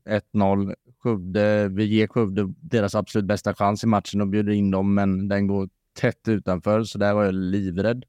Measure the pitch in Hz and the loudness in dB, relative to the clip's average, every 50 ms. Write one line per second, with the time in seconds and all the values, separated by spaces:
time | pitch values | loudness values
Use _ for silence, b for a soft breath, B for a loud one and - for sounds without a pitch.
0 | - - 107 104 - _ - 104 101 98 98 101 101 98 - - _ _ - _ | -6 -4 -4 -4 -2 _ -2 0 2 2 2 2 0 -4 -6 -12 _ _ -16 _
1 | - 123 113 98 87 92 90 104 104 104 107 107 104 98 92 98 110 107 107 110 | -4 -2 -2 -2 -4 -4 0 2 2 2 2 2 0 0 0 -2 0 2 2 2
2 | 107 104 - 123 113 98 95 104 104 92 - - - 80 - 117 101 98 - 107 | 2 2 2 0 0 0 0 -2 -2 -4 -4 -10 -10 -4 -2 0 0 0 0 -2
3 | 95 - - 113 101 92 104 98 - 104 95 - 104 101 107 101 - 113 107 101 | -2 -2 -2 -2 0 0 -2 -2 -2 -4 -2 0 0 0 0 0 0 2 2 2
4 | - - - 101 101 98 98 107 104 101 104 104 101 98 95 95 98 101 101 101 | 0 -2 -2 -2 -2 0 0 0 0 2 2 2 2 2 2 0 2 2 2 2
5 | 101 98 95 92 98 101 101 101 101 98 98 98 98 95 _ _ _ _ - - | 2 2 0 0 -2 -2 0 0 0 0 0 -2 -2 -4 _ _ _ _ -12 -2
6 | - 123 117 _ - 113 113 101 - - 92 87 - 104 107 110 113 104 - 104 | -2 -2 -2 _ -2 -2 -2 -2 0 -2 -4 -2 0 0 0 0 0 -2 -4 -2
7 | 101 101 101 107 104 98 92 95 92 90 95 104 98 95 85 90 98 107 120 127 | 0 2 2 2 2 0 0 -2 -2 -2 -2 -2 -2 -2 -2 -2 0 0 0 -2
8 | 127 | -6